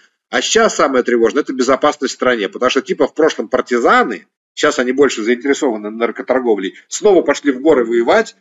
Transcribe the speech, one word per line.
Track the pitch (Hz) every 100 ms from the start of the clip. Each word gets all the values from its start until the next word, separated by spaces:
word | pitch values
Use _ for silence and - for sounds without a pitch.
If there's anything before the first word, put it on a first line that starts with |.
| _ _ _
А | 123
сейчас | - 220 220
самое | - 151 131
тревожное — | 120 120 113 127
это | 151
безопасность | 131 123 131 147 - 127
в | -
стране, | 127 117 95
потому | - 123
что | 131
типа | - 175 143
в |
прошлом | - 156 - 117
партизаны, | 123 - 123 151 247 196 90 - _ _
сейчас | - 147 139
они | 123
больше | 131 139 -
заинтересованы | 110 123 139 139 143 107 104
наркоторговлей, | 113 117 120 - 127 120 101 95 - -
снова | - 208 175
пошли | 123 143 143
в | 123
горы | 151 139
воевать, | 113 117 117 208 214 -